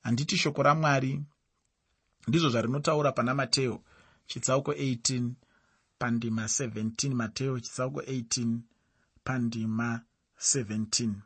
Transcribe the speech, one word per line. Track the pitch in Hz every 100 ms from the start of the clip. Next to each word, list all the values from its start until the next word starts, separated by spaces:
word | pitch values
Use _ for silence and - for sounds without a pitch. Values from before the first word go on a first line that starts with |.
Handiti | 117 120 151 190
shoko | 165 147
raMwari | 143 156 156 139 131 143 147 _ _ _ _ _ _ _ _ _ -
ndizvo | 156 156
zvarinotaura | 117 113 139 151 151 143
pana | 127 117
Mateo | 139 131 - 131 - _ - - _ -
chitsauko | 117 - 131 143
eighteen | 143 139 120 - 127 120 123 _ _ _ _ _ _
pandima | 120 117 117 110 110
seventeen. | - 113 110 110 113 139
Mateo | 123 110 - 135 127
chitsauko | - - 127 -
eighteen | - 131 113 127 117 117 117 _ _ _ _ _
pandima | - 131 117 113 110 110 120 117 - _ _ _
seventeen. | - 139 107 107 107 - 117 101